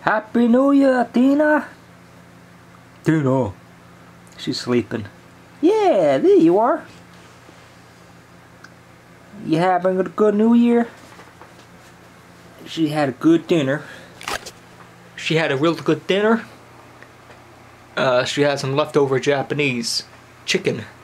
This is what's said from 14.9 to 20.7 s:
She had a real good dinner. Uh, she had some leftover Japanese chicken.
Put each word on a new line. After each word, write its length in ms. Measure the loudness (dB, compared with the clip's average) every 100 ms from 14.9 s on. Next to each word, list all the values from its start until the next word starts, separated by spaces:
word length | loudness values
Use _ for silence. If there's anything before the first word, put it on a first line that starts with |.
| -20 -20 -14
She 200 | -4 -2
had 140 | -2
a 60 | 0
real 180 | 0
good 320 | -2 -2 -4 -2
dinner. 380 | -2 0 -2 -4 -20 -20 -20 -20 -20 -20 -20 -20 -20 -20 -20 -20 -20 -14 -4
Uh, 280 | 0 0
she 180 | 0 0
had 180 | 0 0
some 160 | -4 -2
leftover 420 | 0 0 2 0
Japanese 840 | 0 -2 -2 -2 -2 -2 -6 -8 -10 -20 -20 -20 -6
chicken. 380 | -4 -2